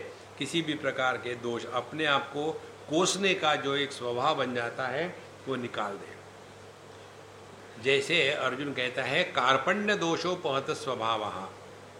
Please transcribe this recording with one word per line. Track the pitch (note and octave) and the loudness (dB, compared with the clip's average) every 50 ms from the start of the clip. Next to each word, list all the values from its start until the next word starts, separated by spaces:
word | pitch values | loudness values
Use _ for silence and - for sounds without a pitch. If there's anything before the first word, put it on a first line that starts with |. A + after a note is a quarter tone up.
| - - - - - - - - | -2 -8 -12 -14 -16 -14 -8 -8
किसी | C#3+ C3+ - E3+ D#3+ | -6 0 0 0 0
भी | D3+ D#3 | 0 -2
प्रकार | D3+ - C3+ B2 C3 C3 B2+ B2 | -2 -2 -2 0 2 2 2 2
के | A#2 G#2+ A#2+ B2 | 0 -2 -4 -4
दोष, | A#2+ A#2 A#2+ A#2 A#2 A#2 | -2 -2 -2 -2 -2 -2
अपने | A#2+ A#2+ B2 A#2+ - D3 D3+ D#3+ | -2 -2 -2 -2 -2 -4 0 2
आप | D3+ C#3+ C3+ - - | 4 4 4 2 0
को | - D3 D3+ D#3 D#3 - - - - - - - | -4 -4 -2 -2 -4 -4 -8 -12 -16 -14 -6 0
कोसने | C#3+ E3 F#3 F3+ F#3 F#3+ G3+ F#3+ F3+ | 4 4 4 4 4 4 4 4 4
का | - D#3+ D3+ D3+ | 4 4 2 2
जो | C#3 B2 C#3 C#3 | 2 2 0 0
एक | C#3+ C#3+ C#3 - | 0 0 -2 -2
स्वभाव | - B2 B2 A#2+ A#2+ C3 D3+ D#3+ | -4 -4 -2 0 2 4 4 4
बन | C#3+ C3 B2 B2 | 4 2 0 0
जाता | B2 A#2 A#2 - B2 C3 | -2 -2 -2 -2 -2 -4
है, | B2+ B2 C#3 E3 F3+ F3 - - - - - - C3 | -2 0 -2 -2 -2 -4 -8 -14 -16 -16 -12 -6 -4
वो | C3 | -2
निकाल | B2+ A#2+ A#2+ - A#2 G#2+ G2+ G2 | -2 -2 -4 -4 -4 -4 -4 -4
दे। | F#2+ - - - - - - - - - - - - - - - - - - - - - - - - - - - - - - - - - - - A2 A2 | -6 -10 -12 -14 -16 -16 -18 -18 -18 -18 -18 -18 -18 -18 -18 -18 -18 -18 -18 -18 -18 -18 -18 -18 -18 -18 -18 -18 -18 -18 -18 -18 -18 -18 -18 -12 -4 2
जैसे | C3 C#3 C#3 C3+ - D#3+ E3+ C#3+ C3+ | 4 4 4 4 4 4 4 6 4
अर्जुन | D3 D3 C3 B2+ B2 B2+ D3 C#3+ C3+ | 4 2 2 0 0 0 -2 -4 -2
कहता | C3 B2+ B2+ B2 C3+ C3 | 0 -2 -2 0 -2 -2
है, | B2 C3+ E3 F3+ | 0 2 2 2
"कार्पण्य | F3+ - C#3+ B2 B2+ C3+ C3 - E3+ F#3+ G#3 G#3 G#3 G#3 | 2 2 4 6 6 6 6 6 4 2 2 2 2 2
दोषोपहत | - E3 E3 E3 - - F#3 F3+ F3 - D#3 C3+ C3+ C3+ D#3 | 2 2 2 2 2 2 0 -2 0 0 0 0 0 0 0
स्वभावः", | D3+ - - C3+ B2+ A2+ A2 A2+ A2+ A2 G#2+ G2+ F#2 F#2 F#2+ F#2 - - - - - - - - - | -4 -4 -2 -2 -2 0 2 2 2 2 0 -2 -4 -4 -6 -8 -10 -14 -16 -16 -16 -16 -18 -18 -18